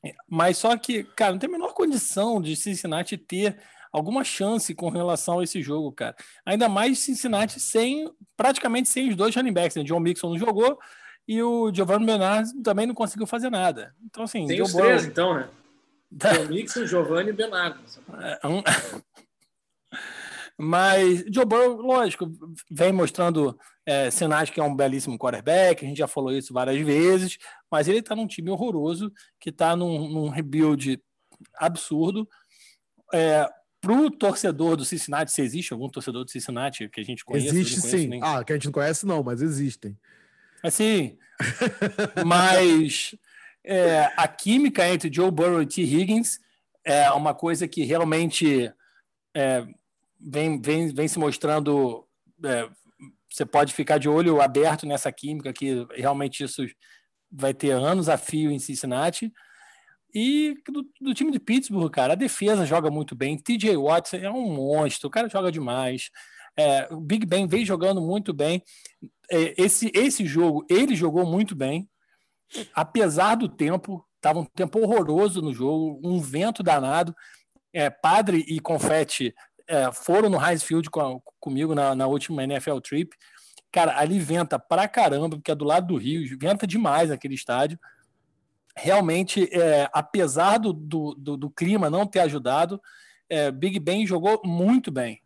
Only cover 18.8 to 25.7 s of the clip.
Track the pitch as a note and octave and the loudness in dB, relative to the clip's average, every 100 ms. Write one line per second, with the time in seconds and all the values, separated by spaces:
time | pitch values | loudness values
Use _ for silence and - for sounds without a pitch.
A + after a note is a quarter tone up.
18.8 | F#2+ - _ - _ _ _ _ _ _ | -4 -14 _ -20 _ _ _ _ _ _
19.8 | _ - - - - - - - D3+ F3 | _ -16 -14 -16 -16 -16 -16 -8 0 4
20.8 | F#3+ F#3+ F#3 F3+ G3 G#3 A#3 A3+ B3 A3+ | 4 6 4 2 0 0 2 4 4 2
21.8 | B3 B3+ G#3+ - E3 D#3+ E3 D#3+ - D3 | 0 2 2 -2 -10 -10 -18 -20 -16 0
22.8 | F3+ F#3+ E3 - F3 D#3+ C#3 - - _ | 2 4 0 2 0 2 0 -4 -20 _
23.8 | - C#3 C3 - E3 D3+ D3+ - D3 C3+ | -4 0 0 0 0 0 0 -2 -2 2
24.8 | C#3 C3+ C3+ A#2 G#2+ G2+ A2 F3 F#3 | 0 0 -6 -4 -4 -4 2 4 6